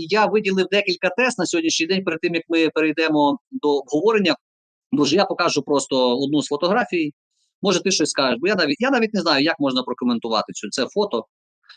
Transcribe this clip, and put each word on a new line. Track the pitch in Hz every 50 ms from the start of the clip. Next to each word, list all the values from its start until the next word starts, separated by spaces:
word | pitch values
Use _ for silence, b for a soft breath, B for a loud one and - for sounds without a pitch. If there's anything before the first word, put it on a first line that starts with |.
| 165 165
я | 185 214 214
виділив | 202 180 214 208 196 190 190 185 180
декілька | 190 202 196 - 180 - - 180
тез | 180 - 247 254 - -
на | 175
сьогоднішній | 156 - 170 165 160 156 - 165
день | 165 190 190 190
перед | 190 160 160
тим, | - 175 170
як | 165 - -
ми | 165 165 160 156 -
перейдемо | 160 156 156 151 165 160 156 156 151 147 143 139 - - _
до | - 131 - 147 143
обговорення. | 139 135 - - 151 170 220 226 214 196 165 143 - _ _ _ _ _ _ _ _ _ _ -
Дуже | 139 147 143 147
я | 202 190
покажу | - 165 - 175 165 - 151 -
просто | - 147 139 127 - 139 131 127 123 120 127
одну | 139 139 151 147 127
з |
фотографій. | - 147 143 - 175 202 247 220 - - 170 160 147 - _ _ _ _ _ _ _ _ _ -
Може, | 196 185 170 -
ти | 196
щось | - - 160 -
скажеш, | - - 139 127 120 -
бо | -
я | 190 214
навіть, | 190 165 143 143 -
я | 226 269
навіть | 277 240 226 214 220
не | 196
знаю, | 165 170 151 135 139
як | 165 160 -
можна | 147 139 127 127 123
прокоментувати | - 123 - 131 123 120 113 - 117 113 107 - - 92
цю, | - - 104
це | - - 110
фото. | - - 202 208 202 - 117 - - _ _ _ _ _ _ B B B